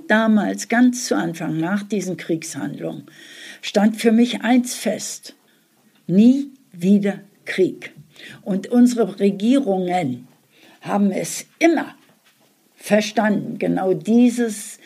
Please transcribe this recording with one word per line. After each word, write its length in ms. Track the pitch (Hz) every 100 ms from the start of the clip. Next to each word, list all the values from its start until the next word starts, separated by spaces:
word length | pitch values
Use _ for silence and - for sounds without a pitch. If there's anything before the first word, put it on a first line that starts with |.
| -
damals, 600 | 214 220 214 185 202 -
ganz 380 | 233 254 247 -
zu 100 | -
Anfang, 420 | 170 170 160 160
nach 260 | 165 202
diesen 340 | 202 208 180 170
Kriegshandlungen, 840 | - 160 - 135 - - 165 - - - - - - -
stand 360 | - 208 214 220
für 140 | 226
mich 300 | 226 240 202
eins 340 | 226 254 247 -
fest: 600 | 202 - - - - - _ _ _ _ _ _ -
Nie 420 | 185 240 277 - - _
wieder 480 | 170 185 208 202 170 - _ -
Krieg. 480 | - 175 - - - - - - -
Und 240 | - 190 -
unsere 520 | 247 240 233 226 -
Regierungen 1080 | 202 190 220 277 196 190 180 180 143 123 - _ _ _ _ _
haben 300 | 127 151 202
es 340 | 170 165 - - -
immer 360 | 339 285 - - _ _ _ _ _ _ _ _
verstanden, 800 | - 208 208 233 214 175 156 -
genau 360 | 175 175 190
dieses, 840 | 170 208 233 247 233 233 208 - -